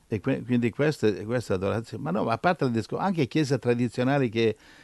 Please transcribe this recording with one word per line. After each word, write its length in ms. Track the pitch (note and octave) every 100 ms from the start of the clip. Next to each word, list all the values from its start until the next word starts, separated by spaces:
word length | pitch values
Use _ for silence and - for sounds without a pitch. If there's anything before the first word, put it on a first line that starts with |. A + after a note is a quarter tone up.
| -
E 120 | A2
que-, 240 | - C3+
quindi 260 | A#2 B2 A#2
questo 380 | - D3+ C#3+ G#2+
è, 180 | F2+ G#2
questa 280 | B2 -
è 20 | G2
adorazione. 480 | G2 G2+ A2+ -
Ma 80 | D#3
no, 140 | F#3+ -
ma 80 |
a 40 | A2
parte 280 | F3 F#3 C3+
il 60 |
disco-, 260 | A2+ - A#2
anche 280 | F3+ E3 C3
chiese 300 | D#3 C#3 C3+
tradizionali 720 | B2 A#2+ B2 - B2+ C#3+ B2+
che, 260 | A2 A2+ G#2 - -